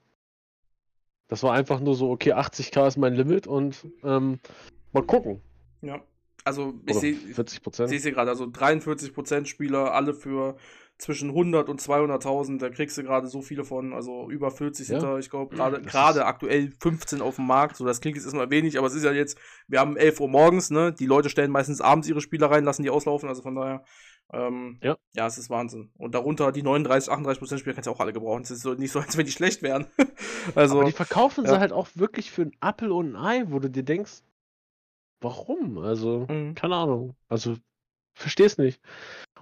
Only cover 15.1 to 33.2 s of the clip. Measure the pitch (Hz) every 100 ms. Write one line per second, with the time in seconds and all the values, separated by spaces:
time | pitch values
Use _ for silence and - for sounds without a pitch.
15.1 | 135 131 139 135 - 131 135 - 135 147
16.1 | 147 120 127 123 143 143 - 170 160 -
17.1 | 143 123 135 127 135 147 - 123 120 156
18.1 | 143 127 143 127 147 160 147 131 147 147
19.1 | 143 143 - - - - 131 147 139 156
20.1 | 156 139 139 165 180 170 151 170 156 131
21.1 | 139 143 - 143 139 135 143 123 151 151
22.1 | 147 147 160 151 151 143 139 139 143 147
23.1 | 147 143 127 131 131 135 135 - - -
24.1 | _ _ - 123 123 123 120 127 160 _
25.1 | - 117 120 120 120 120 113 107 - 120
26.1 | 120 135 156 139 143 135 147 143 131 135
27.1 | 139 143 131 131 139 131 127 123 - 98
28.1 | 110 110 117 123 123 131 127 135 143 143
29.1 | 156 143 - 180 - 139 135 147 - 269
30.1 | - - - 202 - 143 139 139 156 170
31.1 | - 262 - 214 190 196 - 180 170 196
32.1 | - - - 156 - 190 - 226 175 160
33.1 | 110